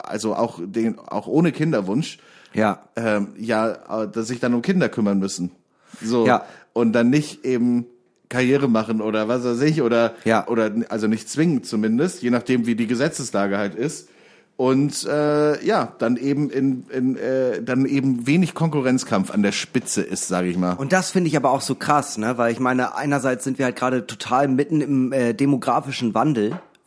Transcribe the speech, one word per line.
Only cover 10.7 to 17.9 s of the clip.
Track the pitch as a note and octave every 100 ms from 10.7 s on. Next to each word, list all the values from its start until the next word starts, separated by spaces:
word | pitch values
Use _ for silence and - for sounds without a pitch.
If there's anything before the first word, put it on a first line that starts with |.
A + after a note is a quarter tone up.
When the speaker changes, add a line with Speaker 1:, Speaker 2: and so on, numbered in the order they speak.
| G#2+ A2
Speaker 1:
also | A2 G#2+
nicht | A2 -
zwingend | C#3 E3+ C3 -
zumindest, | A2+ A2 A#2 F3+ -
je | A#2+
nachdem, | A#2+ - B2+ A2+
wie | A2+
die | A2+
Gesetzeslage | A#2+ D3+ D#3+ C3 G2+ G2 G2+
halt | G2+ G#2
ist. | C#3+ - - _ - - _ -
Und, | B2+ C3+ C#3+ C#3+ -
äh, | D3 D3 D3 D3+ D3 D#3
ja, | G#3+ A#2 -
dann | A#2 B2
eben | C3+ C#3 C#3+
in, | B2+ C3+ B2+ -
in, | C3 B2+ C3
äh, | B2 C3 B2+ A2
dann | A#2+ B2+
eben | C3+